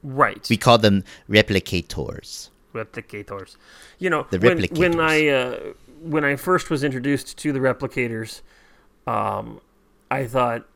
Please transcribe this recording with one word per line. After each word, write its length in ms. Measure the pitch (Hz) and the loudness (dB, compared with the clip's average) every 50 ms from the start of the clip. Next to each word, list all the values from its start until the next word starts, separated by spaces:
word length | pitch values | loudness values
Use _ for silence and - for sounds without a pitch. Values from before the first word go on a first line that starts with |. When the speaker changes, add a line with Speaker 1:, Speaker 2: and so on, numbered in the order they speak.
| - | -12
Speaker 1:
Right. 420 | 143 131 135 147 107 101 - - - | -8 0 2 2 2 2 -6 -2 -2
Speaker 2:
We 80 | 123 107 | -2 2
call 200 | - 127 120 117 | 6 6 6 8
them 260 | 107 107 98 98 95 - - - _ - | 6 6 4 4 0 -4 -16 -20 _ 4
replicators. 1200 | 98 107 104 - 104 95 - - - 90 82 _ - - 69 - - - - - - - - - _ _ _ _ _ | 4 4 6 6 2 0 0 0 -4 -4 -4 _ -8 -8 -8 -8 -10 -12 -14 -16 -16 -16 -16 -18 _ _ _ _ _
Speaker 1:
Replicators. 800 | 117 110 - - 117 110 _ - 104 104 - 101 98 95 - - _ _ - - - - - - _ | -12 -12 -10 -12 -16 -16 _ -14 -14 -12 -12 -12 -14 -14 -16 -20 _ _ -20 -20 -20 -20 -20 -16 _
You 100 | 180 185 | -2 -2
know, 180 | 165 151 - - | 0 -2 -2 -2
Speaker 2:
The 100 | - - | -2 4
Speaker 1:
when, 180 | - - 180 165 | 4 4 4 4
when 360 | - - - 156 180 180 170 | -2 -4 0 0 2 2 2
Speaker 2:
replicators. 40 | 165 | 2
Speaker 1:
I, 280 | 160 160 156 156 156 147 | 2 2 2 2 4 4
uh, 300 | 139 131 127 123 120 - - - - _ - - - 139 | 2 2 0 -2 -4 -8 -10 -14 -16 _ -20 -20 -20 -16
when 220 | 160 165 147 156 147 | -8 -4 -2 0 0
I 120 | 143 143 | 0 -2
first 340 | 135 - 185 185 170 - - | -2 0 0 0 0 2 0
was 140 | - 139 131 | -2 -2 -2
introduced 540 | 147 131 131 123 143 143 131 - - - - | -2 -2 -2 -2 -2 -2 -2 -2 -8 -16 -6
to 120 | - 151 | -4 -4
the 80 | 143 135 | -2 0
replicators, 800 | 127 131 123 - 135 123 - 139 123 120 113 110 113 110 - - - - _ _ _ _ _ _ _ _ _ _ _ - | 0 0 0 -2 -6 -8 -4 -4 -4 -4 -4 -6 -8 -10 -12 -18 -20 -20 _ _ _ _ _ _ _ _ _ _ _ -4
um, 520 | 117 107 107 104 101 101 107 113 110 - _ _ _ _ _ _ _ _ _ _ | -2 -2 -2 -2 -4 -4 -8 -10 -14 -18 _ _ _ _ _ _ _ _ _ _
I 140 | 123 135 135 | -6 -6 -6
thought 400 | 117 113 131 123 120 117 117 - _ _ | -2 0 0 0 0 0 -4 -8 _ _